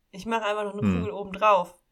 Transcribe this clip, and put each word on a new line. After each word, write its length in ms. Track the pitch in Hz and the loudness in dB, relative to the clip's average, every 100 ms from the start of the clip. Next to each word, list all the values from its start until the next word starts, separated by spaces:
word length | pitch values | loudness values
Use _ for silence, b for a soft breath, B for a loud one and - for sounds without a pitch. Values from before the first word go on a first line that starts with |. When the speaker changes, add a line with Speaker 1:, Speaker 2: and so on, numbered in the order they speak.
| _ | _
Speaker 1:
Ich 160 | 190 220 | -12 -4
mach 160 | 226 | -2
einfach 220 | 208 214 | -2 -2
noch 80 | 208 | -4
eine 100 | 196 | -2
Speaker 2:
Hm. 160 | 208 180 | 0 0
Speaker 1:
Kugel 120 | - | -2
oben 200 | 196 196 | -6 -10
drauf, 460 | 190 214 196 175 - _ | 2 4 4 2 -10 _